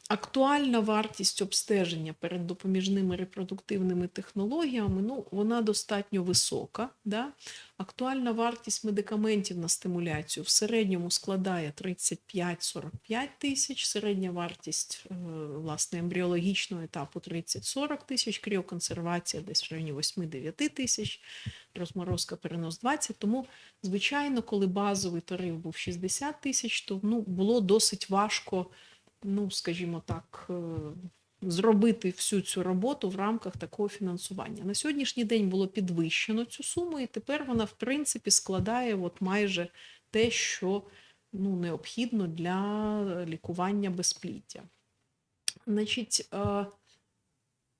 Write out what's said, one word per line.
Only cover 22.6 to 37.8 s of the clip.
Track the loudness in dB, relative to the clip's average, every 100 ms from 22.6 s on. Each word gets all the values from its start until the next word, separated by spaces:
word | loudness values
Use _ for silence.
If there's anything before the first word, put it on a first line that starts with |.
| -4 -4
двадцять. | -2 0 -2 -2
Тому, | 0 0 -2 -12 -20 _
звичайно, | -4 0 2 2 2 0
коли | 0 2 2
базовий | 2 2 2 0 -2
тариф | -4 -4 -2 -4
був | -6 -6
шістдесят | -6 -4 -2 -2 -2 -4
тисяч, | 0 0 0 -2
то, | -2 -2
ну, | 2 2
було | 0 2 4 4
досить | 6 6 6 0 0
важко, | 2 4 0 -2 -2 -2 -8 -20 -20 _ _
ну, | -2 0 0
скажімо | -2 -2 -2 -2 -4 -4
так, | -6 -8 -14 -8
е, | -6 -4 -6 -6 -10 -14 -16 _ _
зробити | -2 4 8 8 8 6 0
всю | -2 0 0
цю | 0 0
роботу | 0 2 2 0 -2
в | 0
рамках | 0 0 -2 -8
такого | -8 -4 -4
фінансування. | -2 -4 -4 -6 -8 -8 -6
На | -4
сьогоднішній | -2 0 0 0 0
день | 2 4 4
було | 4 2
підвищено | 0 0 2 2 0 0 0 -2
цю | -6
суму, | -4 -2 -2 -2
і | -4
тепер | -4 -2 -2 0
вона, | 0
в | 0
принципі, | -2